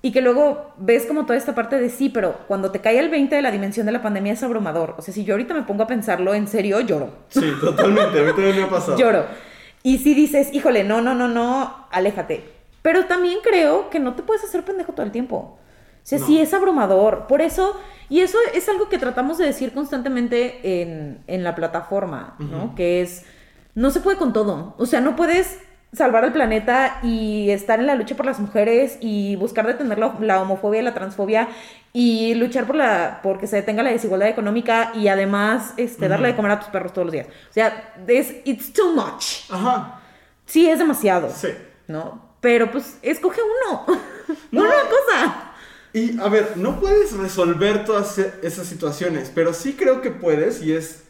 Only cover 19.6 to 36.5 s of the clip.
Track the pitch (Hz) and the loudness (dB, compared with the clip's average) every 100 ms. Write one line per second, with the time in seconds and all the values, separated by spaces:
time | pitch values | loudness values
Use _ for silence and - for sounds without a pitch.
19.6 | 254 240 285 277 247 254 240 240 247 240 | -4 -6 -6 -6 -4 -2 -2 0 -2 -4
20.6 | - 185 170 160 147 - - 185 175 175 | -4 -4 -4 -8 -12 -12 -8 -6 -4 -4
21.6 | 165 180 175 196 180 143 - - 147 147 | -4 -4 -4 -4 -4 -8 -14 -12 -10 -8
22.6 | 220 - 175 180 175 - - - - _ | -10 -4 0 0 -2 -6 -20 -20 -20 _
23.6 | _ - 254 277 359 392 311 214 208 160 | _ -2 0 2 0 0 0 0 0 -2
24.6 | 170 - 240 240 262 247 330 349 359 - | -8 -6 0 2 2 2 2 2 0 -6
25.6 | - - _ - 277 226 247 320 240 220 | -20 -20 _ 0 2 4 2 2 0 0
26.6 | 214 247 262 - 240 226 220 214 202 196 | 2 2 2 0 -2 -2 -2 -2 0 0
27.6 | 202 220 262 277 220 - 269 233 208 214 | 0 0 2 0 -2 -4 -4 -2 -2 0
28.6 | 208 233 269 - 233 208 202 196 208 - | 4 4 2 -2 -4 -2 -2 -2 -2 -2
29.6 | 220 240 277 208 220 - 220 190 190 190 | -2 -2 -2 0 -2 -2 0 0 0 -2
30.6 | 208 214 240 233 190 202 196 220 233 - | 0 0 -2 -4 -10 -6 0 0 0 -6
31.6 | - - _ 240 240 226 226 233 240 247 | -20 -20 _ 0 2 2 2 0 0 0
32.6 | 226 302 262 196 170 - 190 190 175 208 | -2 2 2 2 0 -4 -4 -4 -2 -2
33.6 | 202 214 262 233 226 185 202 220 208 220 | -2 0 0 0 0 0 0 0 -2 -2
34.6 | 233 226 226 226 208 196 196 202 208 240 | 0 0 0 0 2 2 2 0 0 0
35.6 | - - 233 - - 196 247 240 208 | -4 -4 -6 -2 -2 2 0 0 0